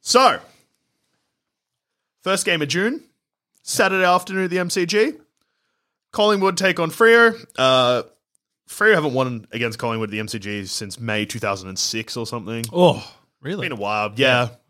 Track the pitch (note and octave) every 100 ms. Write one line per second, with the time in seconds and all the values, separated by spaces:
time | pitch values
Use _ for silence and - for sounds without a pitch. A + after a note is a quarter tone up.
0 | - A#3+ C4 B2 - _ _ _ _ _
1 | _ _ _ _ _ _ _ _ _ _
2 | _ _ F3+ F#3+ - E3+ D3 D#3+ G#3+ D#4
3 | _ _ _ _ _ _ - - G3 F#3+
4 | F3+ F3+ - F#3+ F#3 F#3 F3 G3 F3 G#3
5 | B3+ - _ _ _ _ _ _ _ _
6 | _ - G#3 G3+ F#3+ F3+ F#3+ F3 D#3+ -
7 | A3+ A#3 A#3 A3+ - - C3 C3 B2 B2
8 | - _ _ _ _ _ _ - G#3+ F#3+
9 | D3+ B2+ B2+ A#2+ G#2 A2+ A#2+ A2+ A#2+ A2+
10 | A2 G#2+ G#2+ A2+ G2 G#2 F#2+ - G#2 F#2
11 | A#2 G#2+ G#2 A#2 G#2+ G2 F#2 F#2+ - A2+
12 | A2 A#2+ A2+ A#2+ G2 A#2 A2+ F3 F3+ G#2+
13 | - _ _ _ C3+ G3 F3 A#2+ G2+ G#2+
14 | G#2 G#2+ C3 B2 A#2+ -